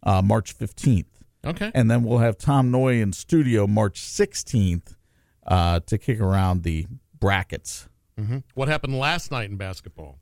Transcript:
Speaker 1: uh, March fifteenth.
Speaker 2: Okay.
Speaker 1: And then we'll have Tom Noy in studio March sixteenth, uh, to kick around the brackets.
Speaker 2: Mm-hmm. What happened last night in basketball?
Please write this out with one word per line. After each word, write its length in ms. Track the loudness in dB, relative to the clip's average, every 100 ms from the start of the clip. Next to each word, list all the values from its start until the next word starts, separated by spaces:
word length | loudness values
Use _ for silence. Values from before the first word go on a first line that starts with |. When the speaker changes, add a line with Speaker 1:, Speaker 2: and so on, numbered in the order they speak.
Speaker 1:
uh, 180 | 0 2
March 300 | 4 2 -2
fifteenth. 680 | -10 -10 -2 2 2 0 _ -20 _
Speaker 2:
Okay. 280 | -8 -6 -2
Speaker 1:
And 160 | 2 2
then 140 | 2
we'll 160 | 2 2
have 180 | 2 0
Tom 320 | 0 2 2
Noy 320 | 2 2 2
in 100 | 0
studio 540 | -4 0 2 4 2 2
March 340 | 2 0 -2
sixteenth, 960 | -8 -2 -2 -2 -2 0 2 0 -6 -20 _ _ _ _ 0
uh, 320 | 2 2 0 -2
to 100 | -4
kick 220 | -2 0
around 420 | 2 2 2 0
the 240 | -2 -4 -6 -12 _ -2
brackets. 680 | 0 0 -2 -10 -12 -16 -18 _ _ -8
Speaker 2:
Mm-hmm. 180 | -6 -6 -8
What 160 | -4 -2
happened 280 | -2 -2 -2
last 320 | -2 -2 -4
night 200 | -6 -6
in 80 | -8
basketball? 640 | -8 -10 -16 -18 -18 -20